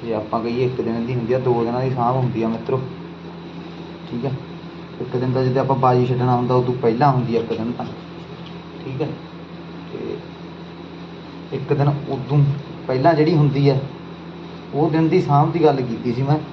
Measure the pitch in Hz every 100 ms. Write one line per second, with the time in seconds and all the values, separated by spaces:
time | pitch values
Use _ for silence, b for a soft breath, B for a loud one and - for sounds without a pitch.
0 | 117 107 - 117 117 120 127 - 113 117
1 | 117 127 113 127 127 120 113 120 131 127
2 | 120 131 123 107 113 113 - 131 - -
3 | - - - - - - - - - -
4 | - 120 135 - - - - - - -
5 | 123 127 127 127 127 127 127 135 131 127
6 | 123 123 127 123 123 127 123 123 117 113
7 | 143 139 113 113 101 107 113 123 120 -
8 | - - - - - - - - 131 131
9 | 156 - - - - - - - - -
10 | - 50 50 50 - - - - - -
11 | - - - - - 135 - 139 143 143
12 | - 135 - 147 139 - - - - 131
13 | 139 156 156 165 147 131 139 123 - -
14 | - - - - - - - 139 160 156
15 | 160 180 139 143 160 170 151 135 120 113
16 | 123 117 135 151 139